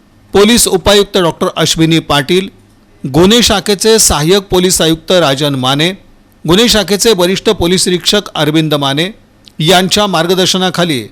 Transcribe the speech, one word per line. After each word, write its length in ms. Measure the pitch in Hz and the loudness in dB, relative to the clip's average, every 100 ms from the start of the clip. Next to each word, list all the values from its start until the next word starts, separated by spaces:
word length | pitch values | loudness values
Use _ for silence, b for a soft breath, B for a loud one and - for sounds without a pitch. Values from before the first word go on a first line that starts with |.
| _ _ _ | _ _ _
पोलीस 320 | 196 208 233 190 | 2 4 4 2
उपायुक्त 500 | 180 202 202 196 202 | 0 2 2 2 0
डॉक्टर 280 | 170 - 185 - | -2 -2 -4 -2
अश्विनी 420 | 160 - 160 165 | -2 0 0 0
पाटील, 500 | - 147 135 180 135 - _ _ _ _ | 0 -2 0 -2 -4 -10 _ _ _ _
गुन्हे 380 | 147 135 185 233 | -4 2 4 4
शाखेचे 560 | - 202 190 196 220 220 | 2 0 -2 -2 2 2
सहाय्यक 500 | - 156 151 202 196 | 2 0 0 0 0
पोलीस 300 | 185 185 175 | 0 0 0
आयुक्त 320 | 165 160 - | 0 -2 0
राजन 420 | 185 156 135 147 | 0 2 0 -2
माने, 360 | 135 127 139 165 190 - _ _ _ | -2 -2 0 -2 -6 -16 _ _ _
गुन्हे 240 | 156 185 240 | 0 2 2
शाखेचे 440 | 220 180 196 233 196 | 0 -2 0 0 0
वरिष्ठ 340 | 175 190 - | 0 -2 -2
पोलीस 380 | 214 175 180 - | -2 0 0 0
निरीक्षक 400 | 180 - 208 196 | -2 -2 -4 -4
अरविंद 400 | - 147 156 156 | -4 -2 0 0
माने 360 | 147 135 139 175 - _ _ _ - | -2 -2 -2 -4 -8 _ _ _ -6
यांच्या 460 | 156 180 185 - 208 | 0 2 2 0 0
मार्गदर्शनाखाली 960 | 170 170 185 180 190 185 170 175 135 104 | 0 0 0 0 -2 -2 -2 -2 -4 -8